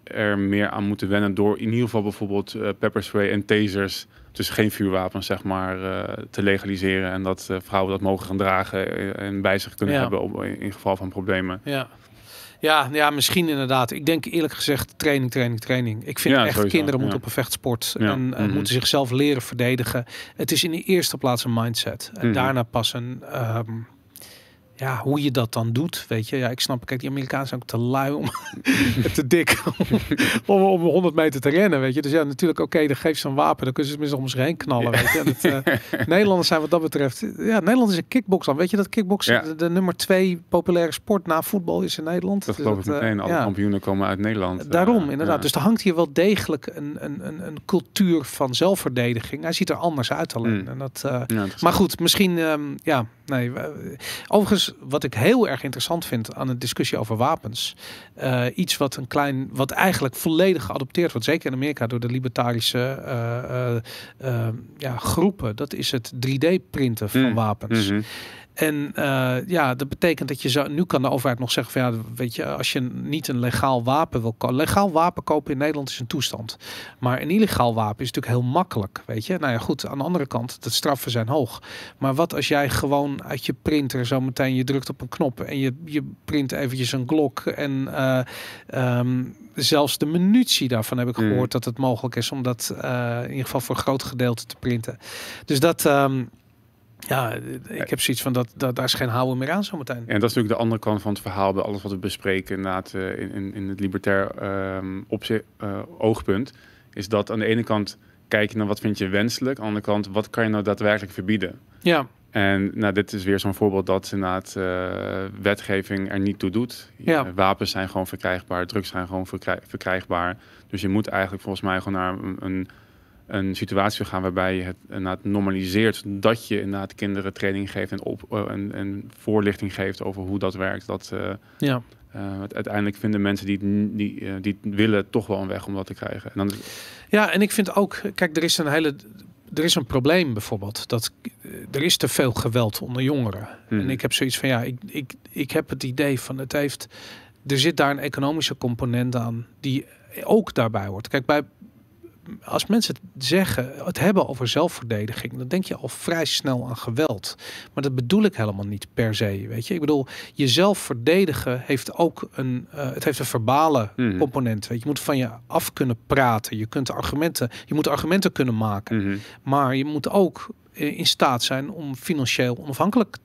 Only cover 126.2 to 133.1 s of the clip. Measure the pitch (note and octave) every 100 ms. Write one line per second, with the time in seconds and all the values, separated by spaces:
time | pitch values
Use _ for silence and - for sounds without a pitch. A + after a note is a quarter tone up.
126.2 | A2 A#2 - G#2 G2 G2 G2 - G2+ G2
127.2 | F#2+ - G2 G2 G2 G2+ G2 G2+ - G2+
128.2 | - A2 G#2 G#2 G2+ G2 G2 G2 A#2 -
129.2 | - G#2+ G2+ G2 G2 - G2 G2 G2 F#2+
130.2 | F#2 G2 F#2+ F#2 F#2+ G2 - F#2+ - G2
131.2 | F#2+ G2 _ - C#3+ B2 - - - G#2+
132.2 | G2 G2 G2+ - G#2 G#2 G2+ G2+ G#2+